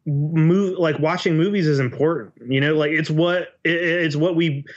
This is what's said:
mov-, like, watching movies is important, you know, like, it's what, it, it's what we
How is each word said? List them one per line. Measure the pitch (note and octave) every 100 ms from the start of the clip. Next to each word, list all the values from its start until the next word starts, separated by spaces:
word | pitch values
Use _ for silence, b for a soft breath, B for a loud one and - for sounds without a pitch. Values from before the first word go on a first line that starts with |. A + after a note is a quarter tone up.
| -
mov-, | C#3+ D3 D#3+ D#3+ F#3 G3 F#3
like, | E3 D3
watching | D3+ F3 - D#3+
movies | F3+ G3+ D#3
is | C#3
important, | B2+ C3+ D#3 E3 G#2+ - A#2+
you | C3+
know, | C#3+
like, | D#3 D3+
it's | D#3 D#3+
what, | D#3 E3+ F3+ F3 -
it, | E3
it's | E3+ F3 E3+ D#3+ D3
what | E3+ E3
we | E3 C#3 C#3+